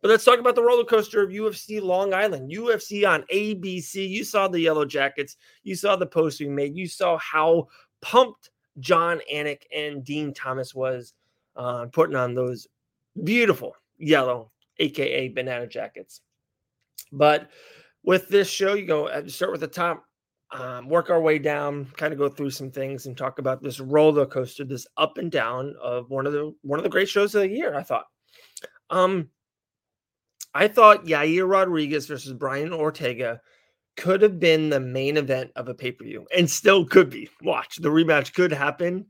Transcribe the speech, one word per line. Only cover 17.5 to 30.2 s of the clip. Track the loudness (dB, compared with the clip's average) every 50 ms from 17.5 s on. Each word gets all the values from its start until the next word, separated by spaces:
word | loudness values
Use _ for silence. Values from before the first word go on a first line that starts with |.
| _ -20 -20 -20 -20 -20 _ _ _ _ _
with | 2 2 2 2 2
this | 2 2 2 2
show, | -2 -2 0 0 0
you | -2 -2
go, | 0 0 0 0 -2
uh, | -6 -8 -8 -8
start | -6 -6 -4 -4
with | -4 -6
the | -8 -8
top, | -6 -4 -2 -2 -4 -6 _ _ _ _ _ _ _ _ _ _
um, | -14 -12 -12 -10 -12 -12 -6 0
work | 0 0 2 4
our | 2 2
way | 4 4 2 2
down, | 2 -2 -2 -2 -2 -4 -6 -6 -10 -12 -8 -4
kinda | -4 -4 -2
go | 0 -2 -2
through | -2 -2 -6 -6
some | -6 -6 -12 -12
things | -8 -8 -8 -8 -8 -10 -12 -12
and | -10 -6
talk | -6 -6 -6 -4
about | -4 -4 -4 -2 -6
this | -10 -10 -8
roller | -8 2 4 6 6 6 6 6 2 2
coaster, | 0 -6 -6 -6 -8 -12 -10
this | -10 -10 -10 -12 _ _
up | -2 -2 -2 -2 -6
and | -8 -4
down | -2 -2 -2 -2 -4 -6 -8 -8 -10 -10
of | -8 -6 -6 -6 -6 -6
one | -6 -4 -4 -2
of | -2
the, | -4 -6 -6 -10 _
one | _ -4 -4 -2
of | -2
the | -2
great | 0 0 0 0
shows | 2 0 0 2 2
of | 0
the | 0 0
year, | -2 -4 -4 -4 -4
I | -6
thought. | -6 -4 -6 -6 -6 _ _ _ _ _ _ _ _ _ _ -20 -20 -20 _ _ _ _
Um, | 0 2 2 2 2 0 -4 -6 _ _ _ _ _ _ _ _ _ _ _ _ _ _ _ _ _ _